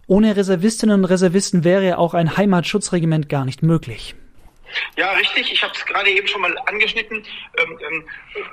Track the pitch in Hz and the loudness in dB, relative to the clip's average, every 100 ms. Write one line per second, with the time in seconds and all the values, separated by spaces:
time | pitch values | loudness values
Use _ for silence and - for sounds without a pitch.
0 | - 190 220 202 190 185 208 220 220 202 | 2 4 4 2 2 2 0 2 2 4
1 | 185 185 185 185 - 180 165 190 190 170 | 4 4 4 2 2 2 4 4 2 2
2 | 170 175 160 - 202 175 160 208 - 180 | 0 2 0 2 2 2 2 -4 -2 -2
3 | 165 156 147 143 131 - 160 160 127 107 | 0 0 -2 -4 -4 0 2 2 0 -12
4 | - - - - - _ - - - - | -14 -16 -20 -20 -20 _ -10 -8 -8 -4
5 | 247 190 - 262 240 - 208 - - 180 | -2 0 0 -2 -2 -2 -4 -6 -4 0
6 | 202 196 196 202 180 160 - 208 214 220 | 2 0 -2 -4 -4 -4 -4 -2 -2 -2
7 | 214 220 - - - - - 165 147 160 | -6 -10 -12 -18 -10 -4 -4 -4 -10 -10
8 | - - - - - | -10 -18 -14 -12 -12